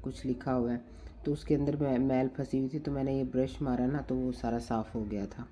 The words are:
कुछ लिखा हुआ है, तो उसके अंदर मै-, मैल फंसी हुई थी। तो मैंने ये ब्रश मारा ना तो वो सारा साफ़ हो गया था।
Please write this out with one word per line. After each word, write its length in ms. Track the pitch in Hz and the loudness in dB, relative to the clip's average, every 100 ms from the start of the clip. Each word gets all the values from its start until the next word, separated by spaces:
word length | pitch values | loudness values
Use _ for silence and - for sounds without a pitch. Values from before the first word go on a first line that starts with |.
कुछ 220 | 131 131 131 | -6 -4 -4
लिखा 260 | 123 139 | -2 0
हुआ 200 | 127 120 | 2 2
है, 100 | 120 - - - - - | 0 -6 -16 -16 -6 -2
तो 80 | |
उसके 220 | 147 - 147 | -2 2 2
अंदर 200 | 143 151 | 4 2
मै-, 240 | 143 123 | 2 4
मैल 280 | 135 127 131 | 4 4 2
फंसी 320 | 131 135 131 | 0 -2 0
हुई 100 | 135 | 0
थी। 60 | 151 | -2
तो 120 | 147 | -2
मैंने 260 | 139 135 135 | 0 0 0
ये 60 | |
ब्रश 380 | 127 127 131 - | 2 2 0 0
मारा 240 | 143 123 127 | 0 2 2
ना 160 | 143 | 0
तो 140 | 127 127 | 0 0
वो 160 | 127 | 0
सारा 280 | 123 117 117 | -2 -2 -2
साफ़ 340 | 117 113 107 | 0 -2 0
हो 100 | 117 | -4
गया 220 | 104 104 98 | -2 -2 -4
था। 220 | - - | -8 -14